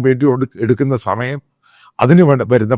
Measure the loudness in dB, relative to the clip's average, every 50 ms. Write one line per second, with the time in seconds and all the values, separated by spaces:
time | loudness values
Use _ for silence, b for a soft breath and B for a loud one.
0 | 0 0 0 0 0 -2 0 -2 -4 -8 _ -4 -2 -2 0 0 -2 -4 -4 -4
1 | -4 -6 -6 -6 -6 -8 -10 -12 -14 _ _ _ b b b b b b b -2
2 | 2 4 4 4 4 4 2 0 0 0 0 0 0 0 -4